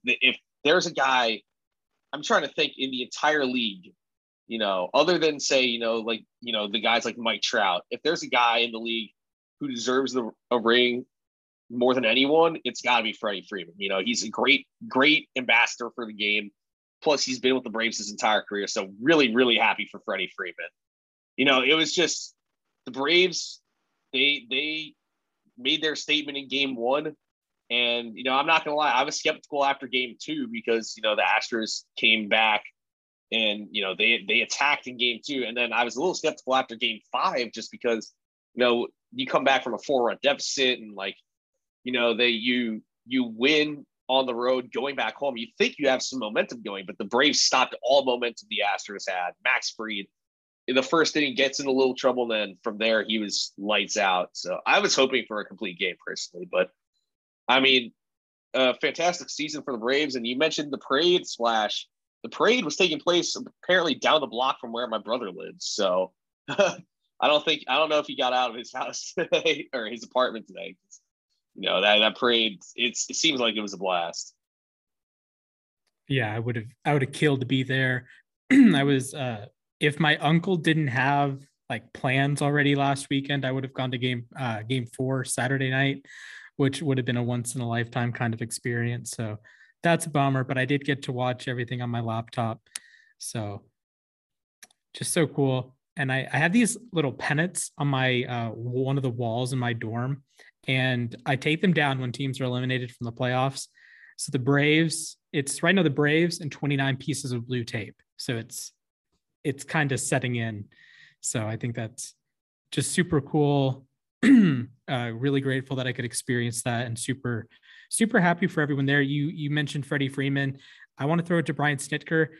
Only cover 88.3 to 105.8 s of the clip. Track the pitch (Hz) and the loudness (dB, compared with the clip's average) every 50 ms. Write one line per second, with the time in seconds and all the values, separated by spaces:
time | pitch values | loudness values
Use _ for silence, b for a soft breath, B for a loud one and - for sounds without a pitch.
88.3 | 113 113 120 117 - - - 123 120 117 117 120 120 123 127 - - - 117 107 | -2 -4 -6 -8 -8 -6 -6 -4 -2 -2 -2 -2 -4 -4 -8 -10 -8 -6 -6 -6
89.3 | 107 b b b b b b b b _ - 170 165 165 - 165 143 147 139 139 | -8 b b b b b b b b _ 2 2 2 2 2 0 0 2 2 2
90.3 | 135 131 131 - 131 131 127 127 147 139 139 147 139 135 - - 127 123 127 127 | 2 0 0 -2 -2 0 0 2 0 0 0 0 -2 -2 -4 -6 -4 -2 -2 -2
91.3 | 120 117 - 135 123 123 120 113 127 123 123 120 117 117 117 113 113 113 117 - | -2 -4 -6 -6 -6 -4 -4 -6 -6 -6 -4 -4 -2 -2 -2 -2 -4 -4 -6 -6
92.3 | - 131 117 113 113 - B B B B B B B B B B B - - - | -4 -2 -2 -2 -4 -6 B B B B B B B B B B B -16 -12 -8
93.3 | - 117 107 104 101 - - _ _ _ _ _ _ _ _ _ _ _ _ _ | -6 -6 -6 -6 -8 -10 -14 _ _ _ _ _ _ _ _ _ _ _ _ _
94.3 | _ _ _ _ _ _ - - _ _ _ _ - - 131 - - 175 156 135 | _ _ _ _ _ _ -20 -20 _ _ _ _ -12 -8 -6 -2 0 0 0 0
95.3 | - - 139 135 131 127 123 - _ _ _ _ _ - 139 131 131 131 127 - | 0 0 0 2 0 -2 -4 -6 _ _ _ _ _ -6 -4 -2 -2 -2 -2 -2
96.3 | - 131 156 170 185 240 240 - - - - - - 165 156 127 120 - - - | 0 0 2 2 4 4 2 2 0 -4 -10 -6 -2 -2 -2 -2 -2 -4 -2 -2
97.3 | 151 147 170 180 - - - - - - 143 143 139 131 131 127 123 123 123 123 | 0 0 0 -2 -4 -8 -10 -8 -6 -4 -2 0 0 2 2 2 2 0 0 -2
98.3 | 123 120 117 113 110 117 117 123 123 127 131 135 135 139 135 127 117 117 123 113 | -4 -6 -6 -6 -8 -8 -8 -4 -2 -2 -2 0 0 0 -2 -2 -2 -2 -2 -2
99.3 | 113 120 127 123 135 127 123 120 120 113 117 110 113 117 123 131 143 - b b | -2 -2 -2 -2 -2 -2 -2 -2 -2 -2 -4 -6 -4 -4 -4 -4 -4 -6 b b
100.3 | b b b b b _ _ - 131 131 127 131 127 120 120 117 - - - 139 | b b b b b _ _ 0 0 2 2 2 0 0 -2 -4 -6 -6 -2 -2
101.3 | 139 131 - 156 156 160 - 190 165 156 147 139 135 131 127 123 113 - 139 135 | -2 0 0 0 0 2 2 2 4 4 2 2 0 0 -4 -4 -4 -4 -4 -4
102.3 | 131 - 135 123 123 123 127 127 127 127 127 120 - - 120 117 117 - 131 123 | -4 -2 -2 -2 -2 -2 0 -2 -2 -2 -4 -6 -10 -10 -10 -8 -6 -2 -2 0
103.3 | 127 127 127 135 135 - - B B B B B B B B B B - - - | 2 2 0 0 -2 -4 -10 B B B B B B B B B B -12 -6 -4
104.3 | 143 135 120 135 139 143 143 151 151 160 165 156 143 - - - - _ _ _ | -4 0 2 4 4 4 6 6 6 6 4 2 0 -4 -8 -10 -14 _ _ _
105.3 | - 156 135 - - - - 170 190 196 | -4 -4 -2 -2 -2 0 2 4 4 6